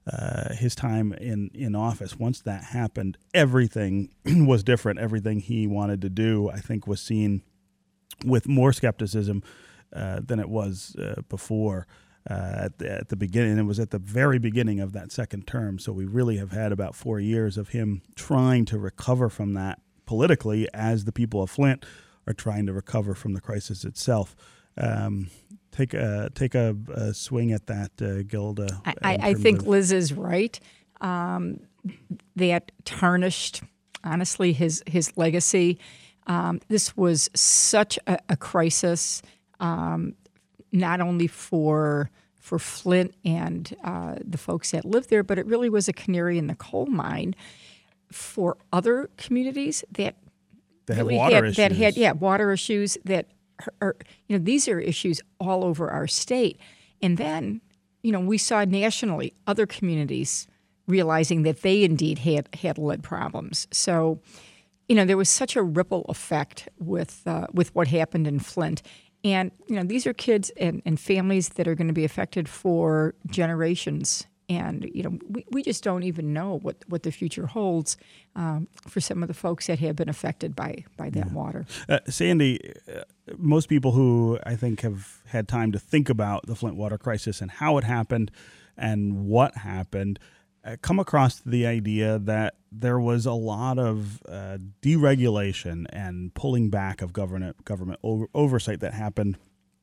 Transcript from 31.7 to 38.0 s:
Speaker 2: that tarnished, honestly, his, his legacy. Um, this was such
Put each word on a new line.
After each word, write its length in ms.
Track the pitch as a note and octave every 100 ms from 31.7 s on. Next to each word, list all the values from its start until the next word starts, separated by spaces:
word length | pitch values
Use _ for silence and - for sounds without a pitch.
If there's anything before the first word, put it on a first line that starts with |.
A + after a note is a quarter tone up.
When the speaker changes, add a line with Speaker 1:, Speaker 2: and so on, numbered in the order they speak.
| _ F#3 - - F#3 _ -
Speaker 2:
that 360 | F3+ F3 - -
tarnished, 800 | - - F3+ F3+ F3+ - - - - _ _ -
honestly, 480 | - E3 F3+ - F3+
his, 300 | C#3+ E3 D#3+ -
his 300 | E3 D#3 -
legacy. 600 | E3 E3+ - F#3+ F3 E3+ - - - _ -
Um, 340 | F3 F3 E3+ -
this 280 | G#3+ - -
was 340 | F3+ D#3+ -
such 640 | - - - - G#3+ G#3 -